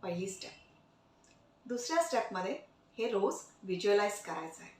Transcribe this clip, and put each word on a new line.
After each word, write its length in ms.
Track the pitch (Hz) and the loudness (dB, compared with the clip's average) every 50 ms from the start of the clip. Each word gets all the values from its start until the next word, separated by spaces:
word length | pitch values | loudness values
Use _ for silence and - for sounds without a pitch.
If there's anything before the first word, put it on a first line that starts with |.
| - | -6
पहिली 260 | 185 175 175 185 196 | -4 -4 -4 -4 -6
स्टेप. 220 | - - - - - - - _ - - _ _ _ _ _ _ _ _ _ - - _ _ _ _ _ _ | -6 -8 -12 -14 -14 -18 -20 _ -20 -20 _ _ _ _ _ _ _ _ _ -20 -20 _ _ _ _ _ _
दुसऱ्या 380 | - 247 240 240 - 320 339 330 | -6 -4 -4 -2 2 4 4 4
स्टेपमध्ये 560 | - - 233 220 - 202 185 185 196 269 - - - _ _ _ _ _ - | 4 2 0 0 0 -2 -4 -2 -2 -4 -6 -8 -16 _ _ _ _ _ -2
हे 120 | 220 233 | -2 0
रोज 260 | 226 196 196 247 320 - - - - _ - | 2 4 2 2 0 -2 -8 -14 -20 _ -4
व्हिज्युअलाइज 580 | 190 185 175 180 202 202 202 208 202 202 - | -4 -4 0 4 6 6 6 6 4 0 -4
करायचं 400 | - - 160 156 160 160 160 - | -8 -8 -8 -8 -8 -10 -12 -16
आहे. 100 | 175 175 - - | -18 -20 -20 -20